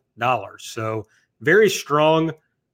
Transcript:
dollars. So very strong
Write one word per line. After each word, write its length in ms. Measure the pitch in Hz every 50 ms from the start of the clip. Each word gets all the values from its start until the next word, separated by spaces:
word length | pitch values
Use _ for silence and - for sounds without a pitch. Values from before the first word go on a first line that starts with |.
| _ _ _ 107
dollars. 460 | 117 127 127 107 98 101 - - -
So 420 | - - 117 110 110 110 110 104 _ _ _ _ _ _ _
very 300 | 110 143 175 214 220 185
strong 600 | - - - - 143 147 151 156 160 160 160 160 156 - _ _ _ _ _ _